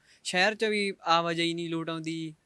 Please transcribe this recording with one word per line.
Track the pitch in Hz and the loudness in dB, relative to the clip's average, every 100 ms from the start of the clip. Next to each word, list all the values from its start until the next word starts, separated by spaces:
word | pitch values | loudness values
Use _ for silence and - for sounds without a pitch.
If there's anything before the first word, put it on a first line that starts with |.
| _ _ | _ _
ਸ਼ਹਿਰ | - 180 196 | -2 2 2
'ਚ | 214 | 2
ਵੀ | 220 208 202 - | 0 0 0 -2
ਆਵਾਜਾਈ | 165 165 170 170 170 | 2 2 2 0 0
ਨਹੀਂ | 170 170 | -2 -4
ਲੋਟ | 165 165 | -4 -4
ਆਉਂਦੀ, | 165 160 165 160 151 | -6 -6 -6 -8 -12